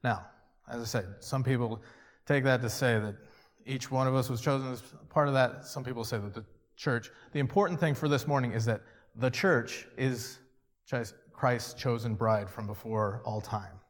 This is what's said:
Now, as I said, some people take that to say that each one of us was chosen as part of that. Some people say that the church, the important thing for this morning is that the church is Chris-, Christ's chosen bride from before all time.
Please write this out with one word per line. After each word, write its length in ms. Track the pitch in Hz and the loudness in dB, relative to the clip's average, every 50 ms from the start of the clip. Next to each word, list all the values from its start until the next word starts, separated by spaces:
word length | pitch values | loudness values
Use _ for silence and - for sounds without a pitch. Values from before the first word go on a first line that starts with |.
| - | 2
Now, 220 | 127 120 - - - - _ _ _ _ _ _ - | 0 0 0 -4 -14 -20 _ _ _ _ _ _ -12
as 140 | 120 120 | -10 -8
I 20 | 117 | -6
said, 300 | 110 - 120 95 92 98 - | -2 -2 -4 -4 -4 -12 -14
some 220 | - - - 135 | -8 -4 -2 -2
people 380 | 127 131 135 120 120 113 110 107 - - - - - - _ _ _ | 2 2 2 2 0 -2 -4 -8 -12 -20 -20 -20 -20 -20 _ _ _
take 180 | - 147 139 131 | 2 2 4 4
that 160 | 135 127 120 | 4 4 4
to 80 | 123 113 | 2 -2
say 300 | - - 139 123 117 110 | -2 2 2 4 4 2
that 180 | 107 104 101 - - - - - - _ _ _ - | 0 -2 -8 -10 -16 -20 -20 -20 -20 _ _ _ -10
each 260 | - 135 127 - - | -6 -6 -6 -6 -2
one 160 | 135 131 131 | 0 0 2
of 80 | 131 131 | 2 2
us 140 | 135 123 117 | 2 2 0
was 140 | 131 113 | -2 -2
chosen 300 | - 151 139 135 135 131 | 0 0 0 0 0 -4
as 100 | 127 117 - - - - - - | -6 -8 -12 -16 -20 -20 -20 0
part 200 | - 160 147 143 | 2 2 4 4
of 60 | 139 | 6
that. 300 | 131 131 123 - - - | 4 4 4 2 -6 -14
Some 200 | - - 139 127 | -10 -10 -8 -6
people 200 | 127 127 117 113 | -6 -6 -6 -4
say 140 | - - 110 | -4 -4 -4
that 160 | 101 104 98 | -4 -4 -8
the 100 | 113 110 - - - _ _ _ | -10 -12 -14 -20 -20 _ _ _
church, 380 | - - 156 123 117 110 - - - - - | -4 -2 0 0 0 -2 -8 -20 -20 -20 -6
the 60 | - 147 | -2 -2
important 400 | 139 127 - 196 202 175 180 151 | -2 2 4 4 4 4 2 2
thing 160 | 175 160 143 | 2 0 0
for 140 | - - 151 | 0 2 2
this 180 | 147 139 - | 2 2 2
morning 240 | 147 143 139 127 120 | 2 2 2 2 2
is 140 | - 113 110 | 0 0 2
that 160 | 117 110 104 - - - - _ _ _ | 0 0 -2 -4 -14 -20 -20 _ _ _
the 160 | 110 123 131 | -2 -2 0
church 560 | 123 - - 196 165 120 113 - - - - - - | 0 2 2 4 4 4 2 0 -8 -12 -14 -14 -6
is 440 | - 131 135 127 113 107 - - - - _ _ _ _ _ _ _ _ - | -2 -2 0 0 -2 -6 -10 -14 -16 -20 _ _ _ _ _ _ _ _ -6
Chris-, 260 | - 123 113 104 - - _ - | -4 -4 -4 -6 -10 -18 _ -20
Christ's 420 | _ - - 127 123 117 110 - - | _ 2 2 2 2 2 -2 -8 -10
chosen 420 | - - 131 120 117 110 120 110 | -4 -2 -2 -2 0 -2 -2 -2
bride 340 | 95 113 110 110 107 101 95 | 0 4 4 4 2 2 -4
from 160 | - - 107 | -10 -10 -8
before 560 | 101 104 - - 113 110 110 104 101 98 117 - | -8 -8 -8 -8 -4 0 0 0 0 -2 -4 -6
all 160 | - 107 110 | -4 -4 -4
time. 380 | - - - 107 98 92 87 - - _ | -4 -4 -6 -6 -6 -8 -18 -20 -20 _